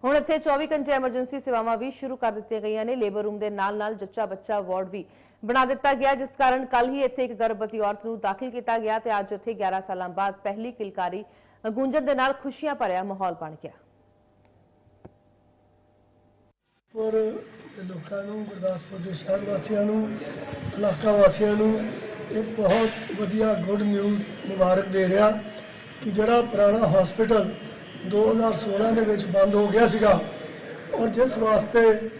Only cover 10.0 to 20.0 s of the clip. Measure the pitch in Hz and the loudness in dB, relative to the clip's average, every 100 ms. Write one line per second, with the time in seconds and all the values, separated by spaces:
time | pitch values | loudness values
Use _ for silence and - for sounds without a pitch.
10 | 180 175 196 190 202 202 233 240 202 190 | -6 -2 -2 -2 -6 -6 -8 -8 -8 -4
11 | 180 190 208 _ _ _ 220 220 269 294 | -6 -6 -12 _ _ _ -6 -2 0 0
12 | 277 269 262 269 285 - 311 285 226 180 | 0 2 0 0 -6 -6 -6 -2 -2 -2
13 | 196 190 185 165 160 156 147 - _ _ | -4 -4 -4 -4 -12 -14 -18 -18 _ _
14 | _ _ _ _ _ _ _ _ _ _ | _ _ _ _ _ _ _ _ _ _
15 | - _ _ _ _ _ _ _ _ _ | -20 _ _ _ _ _ _ _ _ _
16 | _ _ _ _ _ _ _ _ _ 220 | _ _ _ _ _ _ _ _ _ -6
17 | 220 220 214 220 - - - - 185 180 | 0 0 0 -4 -12 -20 -20 -14 -12 -12
18 | 151 202 202 214 208 196 185 180 - 190 | -8 -8 -8 -8 -10 -6 -4 -4 -8 -10
19 | 180 160 - 196 202 196 - 208 208 220 | -8 -8 -2 -2 -2 -4 -2 0 2 2